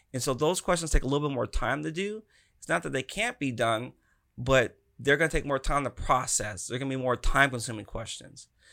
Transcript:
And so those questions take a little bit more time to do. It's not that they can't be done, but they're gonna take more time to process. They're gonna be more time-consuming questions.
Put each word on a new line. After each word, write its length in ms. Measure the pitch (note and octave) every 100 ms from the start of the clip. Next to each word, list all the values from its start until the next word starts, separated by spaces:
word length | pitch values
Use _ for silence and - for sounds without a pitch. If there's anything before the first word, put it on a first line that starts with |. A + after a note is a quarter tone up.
| _
And 100 | B2+
so 100 | C3+
those 280 | B2 D3+ -
questions 300 | - F3 E3
take 120 | -
a 40 | B2+
little 200 | C#3+ D3
bit 80 | C3+
more 120 | A#2
time 360 | - A#2+ C#3
to 80 | D#3
do. 320 | D#3+ G3+ G#3+ - _ _ _
It's 120 | -
not 140 | E3+
that 100 | E3
they 100 | C3+
can't 360 | C3+ - A#3 B3
be 120 | C#3
done, 420 | A#2 A#2 A2 B2 - _ _ _ -
but 400 | B2 C3 A2+ - _ -
they're 200 | B2+ C#3+
gonna 120 | D#3+
take 160 | D#3 C3+
more 140 | C3+
time 240 | - C#3+
to 60 | C3
process. 800 | - - C3 B2 - G#2 G2+ -
They're 120 | B2
gonna 100 | C3+
be 60 | C3
more 220 | B2+ A#2+
time-consuming 680 | - C3 C#3 B2 A2+ A2 -
questions. 640 | A2+ A2+ - - - - _ _